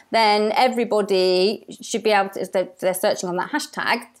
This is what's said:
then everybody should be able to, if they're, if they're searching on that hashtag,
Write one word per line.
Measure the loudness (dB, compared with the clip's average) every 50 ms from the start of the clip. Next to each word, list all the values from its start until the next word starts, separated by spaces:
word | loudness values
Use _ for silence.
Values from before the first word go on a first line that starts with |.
| -10 _
then | 0 2 4 4 4 2 2 0 2
everybody | 2 2 2 2 0 -2 0 0 0 0 2 2 2 2 2 4 2 2 2 0 -2 -8 -16 -18 -16
should | -10 -6 -6 -2 0
be | 2
able | 2 2 2 0
to, | -4 -8 -8
if | -4 -2
they're, | -2 -4
if | -4 -6 -4
they're | -2 -2 -2
searching | 0 0 0 0 -2 -4 -4
on | -4
that | -4 -4 -4
hashtag, | -4 -6 -6 -6 -8 -6 -2 -2 -2 -2 -4 -8 _ _